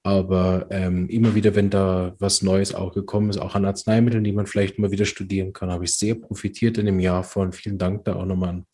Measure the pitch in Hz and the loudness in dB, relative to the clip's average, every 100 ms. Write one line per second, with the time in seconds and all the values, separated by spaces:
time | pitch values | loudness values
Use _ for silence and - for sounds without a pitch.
0 | 101 98 92 92 92 92 - 98 92 90 | 0 0 2 2 2 0 -2 -4 -2 0
1 | 90 113 117 104 104 101 101 101 95 92 | -2 2 2 4 4 4 2 2 2 2
2 | 90 - 98 - 95 95 98 - 92 101 | -2 -2 -2 0 2 2 2 -4 -6 -6
3 | 98 104 104 98 - 101 98 98 - 110 | -4 0 0 -2 -4 0 0 -2 0 4
4 | 117 113 104 101 98 - 98 - 104 98 | 4 2 0 -2 -2 0 0 0 0 2
5 | 104 - 95 98 95 92 92 87 87 - | 0 -2 -4 -2 -2 -6 -4 -4 -2 -2
6 | 104 113 - 101 101 - 117 113 104 95 | -2 -2 -6 -8 -6 0 0 2 2 2
7 | 92 90 92 - 95 90 - 98 90 101 | 2 0 -2 -2 -2 -4 -8 -4 -2 -2
8 | - 95 92 92 90 87 - | -4 -4 -2 -2 -2 -4 -10